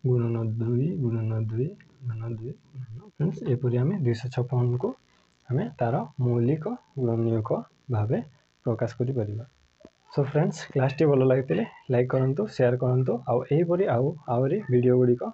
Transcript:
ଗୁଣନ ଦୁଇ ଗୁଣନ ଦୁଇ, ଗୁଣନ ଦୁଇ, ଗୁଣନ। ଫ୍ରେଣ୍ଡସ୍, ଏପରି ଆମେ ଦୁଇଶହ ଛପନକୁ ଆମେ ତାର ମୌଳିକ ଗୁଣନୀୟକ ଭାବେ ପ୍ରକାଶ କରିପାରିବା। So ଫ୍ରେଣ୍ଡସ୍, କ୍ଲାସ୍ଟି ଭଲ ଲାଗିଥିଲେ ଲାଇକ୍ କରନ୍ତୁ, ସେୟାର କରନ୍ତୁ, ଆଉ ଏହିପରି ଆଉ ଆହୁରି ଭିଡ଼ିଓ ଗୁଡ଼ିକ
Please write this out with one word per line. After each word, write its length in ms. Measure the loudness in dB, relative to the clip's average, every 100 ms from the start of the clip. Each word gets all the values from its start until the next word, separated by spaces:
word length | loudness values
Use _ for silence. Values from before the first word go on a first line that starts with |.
ଗୁଣନ 380 | 2 2 2 0 -2 -2
ଦୁଇ 300 | 0 0 0 0
ଗୁଣନ 420 | -2 -2 -2 -2
ଦୁଇ, 240 | -2 -2 -4 -6 -20 _
ଗୁଣନ 220 | -10 -8 -8 -8
ଦୁଇ, 160 | -10 -14 _
ଗୁଣନ। 260 | -16 -14 -16 -18
ଫ୍ରେଣ୍ଡସ୍, 320 | _ -4 -2 -2
ଏପରି 280 | 0 0 0
ଆମେ 180 | 0 0
ଦୁଇଶହ 300 | 0 -2 -4
ଛପନକୁ 640 | -4 0 0 0 0 -4 -6 _ _ _ _ -4
ଆମେ 160 | -2 -2 -2
ତାର 240 | -2 -2 -4 -2
ମୌଳିକ 540 | 0 2 2 0 -4 -10 _ -4
ଗୁଣନୀୟକ 520 | -2 0 0 0 -2 -4 -6 _ -4
ଭାବେ 280 | -2 0 -2 -4 -18 _ _ -4
ପ୍ରକାଶ 240 | -2 -4 -2
କରିପାରିବା। 460 | -4 -2 -4 -6 -12 _ _ _ -20 _ _
So 100 | -2
ଫ୍ରେଣ୍ଡସ୍, 360 | 0 2 0 -2 -4
କ୍ଲାସ୍ଟି 320 | 0 0 2 4
ଭଲ 140 | 6
ଲାଗିଥିଲେ 400 | 4 4 2 -2 -2 -8 0
ଲାଇକ୍ 200 | 0 2
କରନ୍ତୁ, 320 | 2 0 0 -4
ସେୟାର 280 | 2 2 2
କରନ୍ତୁ, 360 | 0 2 0 -2 0
ଆଉ 100 | -2 2
ଏହିପରି 340 | 0 2 0 2
ଆଉ 200 | 2 0 -4 -4
ଆହୁରି 300 | 0 0 -2 2
ଭିଡ଼ିଓ 240 | 4 6 6
ଗୁଡ଼ିକ 260 | 4 2 -2